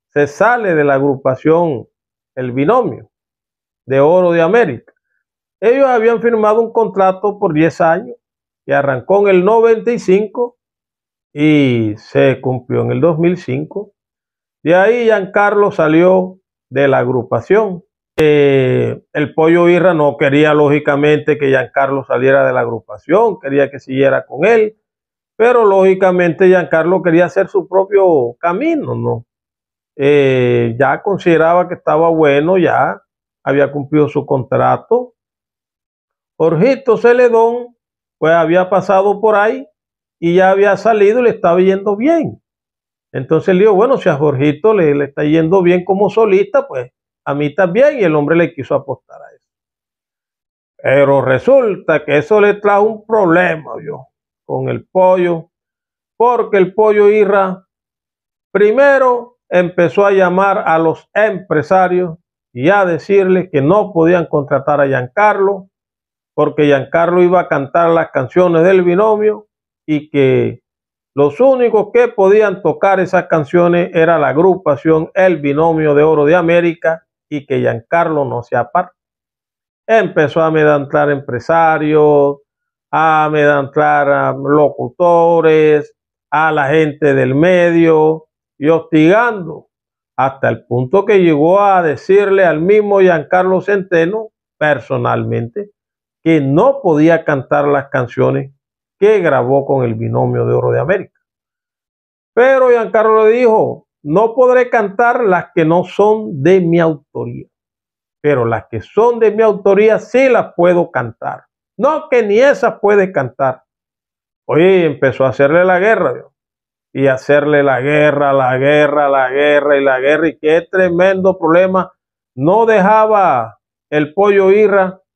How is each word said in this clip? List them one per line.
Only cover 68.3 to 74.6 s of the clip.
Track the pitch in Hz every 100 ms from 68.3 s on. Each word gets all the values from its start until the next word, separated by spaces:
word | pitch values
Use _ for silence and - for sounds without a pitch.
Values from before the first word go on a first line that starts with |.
| 175 180 165
del | 175 190
Binomio | 175 175 220 214 214 208 - _ _ _ -
y | 151 147
que | 143 135 127 117 117 _ _ _ _ _ 135
los | 143 143
únicos | 269 254 233 214 -
que | 240 240
podían | 226 190 214 208 190
tocar | 160 147 196 190
esas | 175 180 170
canciones | 165 143 175 175 175 185 175
era | 160 165
la | 139
agrupación | 139 185 180